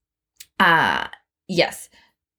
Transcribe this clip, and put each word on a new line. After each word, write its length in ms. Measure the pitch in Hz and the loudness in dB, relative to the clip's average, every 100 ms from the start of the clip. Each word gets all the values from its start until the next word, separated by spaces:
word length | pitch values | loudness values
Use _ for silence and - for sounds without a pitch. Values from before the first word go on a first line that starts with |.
| _ _ _ - - - | _ _ _ -20 -10 0
uh, 480 | 185 165 113 71 - - _ _ - | 2 2 0 -2 -8 -14 _ _ -4
yes. 420 | 175 - - - _ _ _ _ | -2 -2 -4 -20 _ _ _ _